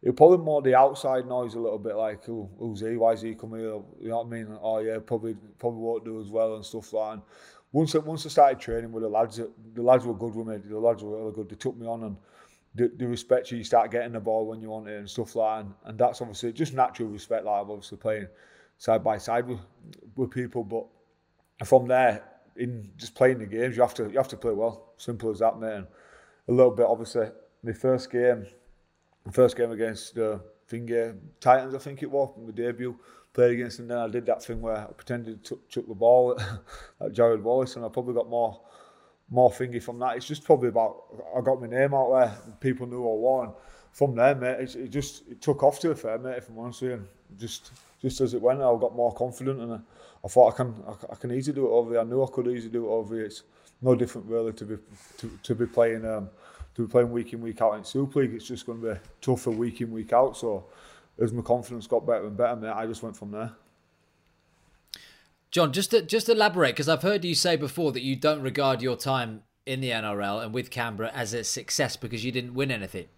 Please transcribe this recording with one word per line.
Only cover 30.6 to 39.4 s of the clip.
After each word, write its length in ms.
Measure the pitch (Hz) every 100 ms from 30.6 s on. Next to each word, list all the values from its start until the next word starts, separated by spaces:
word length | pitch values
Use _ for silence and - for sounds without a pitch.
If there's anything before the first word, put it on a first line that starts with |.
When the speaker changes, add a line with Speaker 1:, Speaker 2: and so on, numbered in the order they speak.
| _
Speaker 1:
Thingy, 460 | 117 117 117 113 107 - _
Titans, 340 | 131 131 131
I 40 | 131
think 240 | 143 139
it 80 | 139
was, 200 | 139 135 110
my 140 | 113
debut. 460 | 110 120 117 123 120 - - _
Played 200 | - 123
against 240 | 120 123 -
them, 120 | 120
then 100 | 120
I 100 | 113
did 160 | 117 120
that 160 | -
thing 180 | - 113
where 140 | 113 110
I 80 |
pretended 600 | 107 - - 120 113 107
to 160 | - 123 _
chuck 180 | - 113
the 80 |
ball 460 | 104 117 123 123 120
at, 60 | 101 107 - - - _
<laughs> 0 | 104
at 60 |
Jared 320 | 104 117 113
Wallace, 320 | 104 127 127 120
and 80 |
I 40 | 117
probably 260 | 110 123
got 160 | 117 113
more, 300 | 117 117 95 - - - _ _ _ _
more 200 | 123